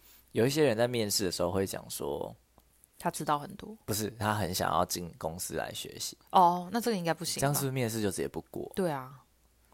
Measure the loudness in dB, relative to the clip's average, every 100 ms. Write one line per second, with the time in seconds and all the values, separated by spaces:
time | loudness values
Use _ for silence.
0 | -20 -20 _ 2 4 6 4 6 2 2
1 | 0 2 0 2 2 2 0 -2 -8 -6
2 | -4 -4 -6 -10 _ _ _ _ _ -8
3 | -6 -4 -2 -2 -4 -14 -16 -12 -4 -2
4 | -2 -2 0 0 0 0 2 2 2 -2
5 | -8 -8 -6 -6 -6 -4 -6 -8 -12 -10
6 | -10 -10 _ 6 6 4 -2 -2 0 0
7 | 0 0 -2 0 2 2 0 0 0 2
8 | 0 0 -2 -4 -8 -10 -6 -2 0 -2
9 | -6 -16 _ _ _ _ _